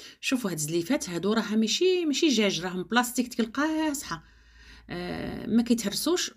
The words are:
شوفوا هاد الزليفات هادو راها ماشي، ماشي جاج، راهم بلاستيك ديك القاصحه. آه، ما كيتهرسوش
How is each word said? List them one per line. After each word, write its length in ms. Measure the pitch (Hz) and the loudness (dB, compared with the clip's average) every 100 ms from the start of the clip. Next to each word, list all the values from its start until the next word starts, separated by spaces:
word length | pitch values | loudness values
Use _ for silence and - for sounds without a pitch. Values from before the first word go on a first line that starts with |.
| - - | -20 -10
شوفوا 300 | - 262 196 | -2 -2 -2
هاد 60 | 170 | -4
الزليفات 540 | 151 170 170 294 185 | -2 -2 0 -2 -2
هادو 220 | 170 185 | -2 0
راها 240 | 226 196 214 | 0 2 2
ماشي، 500 | 220 - 370 359 320 | 2 2 2 2 0
ماشي 220 | 269 330 | 2 4
جاج، 320 | 220 202 160 | 4 4 0
راهم 220 | 180 185 | -4 -6
بلاستيك 460 | 175 233 240 - 240 | 0 0 2 -2 -2
ديك 120 | - | -2
القاصحه. 840 | 226 - 311 311 311 285 - 165 - _ _ - - - - | -2 0 0 0 0 -2 -6 -10 -10 _ _ -20 -20 -20 -12
آه، 560 | 175 175 165 - - - | -8 -6 -6 -6 -6 0
ما 160 | 226 | 2
كيتهرسوش 720 | 233 233 202 - 294 359 - | 4 2 2 -2 0 0 -2